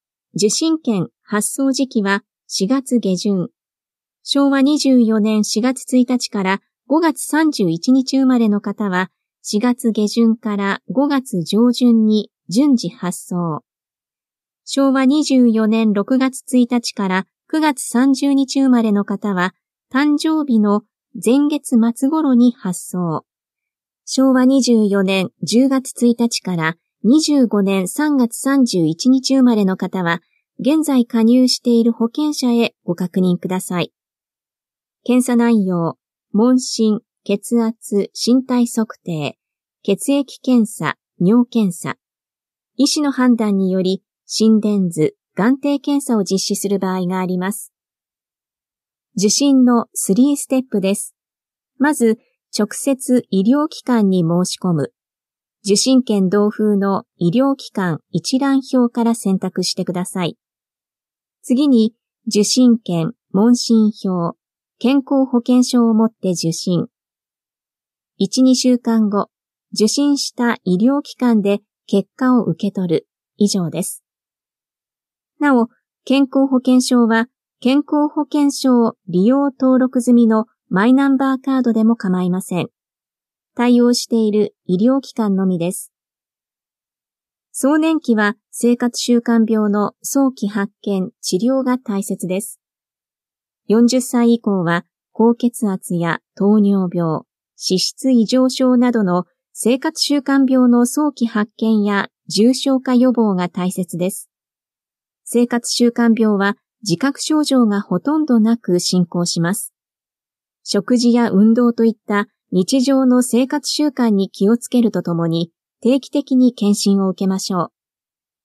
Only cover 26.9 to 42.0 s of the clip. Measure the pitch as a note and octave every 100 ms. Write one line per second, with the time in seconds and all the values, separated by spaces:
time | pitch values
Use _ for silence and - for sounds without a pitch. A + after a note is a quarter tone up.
26.9 | _ G#3 D4+ D#4 C#4+ A#3+ G#3 G3 G3 F#3
27.9 | - D4+ C#4+ A#3 - C4+ C#4 A#3+ F#3 D#3+
28.9 | E3 B3+ C4 C4 C4+ B3 G#3+ G3 F#3+ F#3
29.9 | F#3+ E3+ E3+ _ _ _ - B3 D#4 D4+
30.9 | C4 A#3 A#3 A3+ B3+ B3+ - A#3+ A#3 A#3
31.9 | A3+ A3+ - D4+ D4 B3 A#3 A3+ _ -
32.9 | F3 F3+ F#3+ F#3 F3 F#3 F#3 - F3+ D3+
33.9 | _ _ _ _ _ _ _ _ _ _
34.9 | _ - B3 B3+ A#3+ A#3 A3+ F#3+ F3 E3
35.9 | - _ _ _ G3 B3 B3+ B3+ - A3
36.9 | G#3 _ _ - G3+ - A#3 A3+ A#3 -
37.9 | G3+ - - - B3+ C4 B3 A#3 - A3
38.9 | - - D#3+ C#3+ - _ _ _ _ -
39.9 | G3 - C#4 C#4 - - B3 G#3+ - D#3
40.9 | - _ - F3+ A#3+ A#3+ A#3 G3+ E3+ D3
41.9 | -